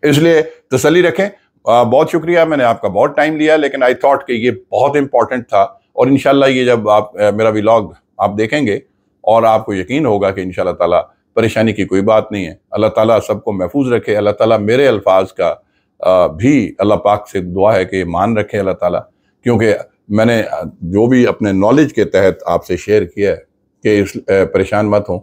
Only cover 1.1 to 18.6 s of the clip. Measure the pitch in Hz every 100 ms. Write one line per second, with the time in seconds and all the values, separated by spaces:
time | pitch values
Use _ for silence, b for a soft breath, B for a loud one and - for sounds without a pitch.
1.1 | 165 196 - b _ - 117 120 127 160
2.1 | 175 160 175 165 147 123 110 104 92 143
3.1 | 147 151 156 156 156 143 139 127 123 139
4.1 | 135 - 120 120 113 _ 101 135 147 139
5.1 | 123 113 127 120 104 - - _ - 127
6.1 | 135 139 139 135 127 123 123 107 104 104
7.1 | - 104 104 110 107 104 113 95 80 _
8.1 | - 98 101 110 147 127 98 _ _ _
9.1 | _ - 113 113 110 110 101 92 135 143
10.1 | 101 98 98 92 90 90 - 87 87 -
11.1 | b _ - 110 113 110 104 95 95 101
12.1 | 110 107 104 87 82 _ 104 107 107 110
13.1 | 110 - 101 - 98 90 143 131 117 -
14.1 | 104 104 104 113 113 104 123 139 110 98
15.1 | 95 95 - 85 76 _ _ _ _ -
16.1 | 92 85 78 117 147 98 - 101 101 101
17.1 | 104 - 101 90 90 101 107 92 95 87
18.1 | 85 101 110 104 107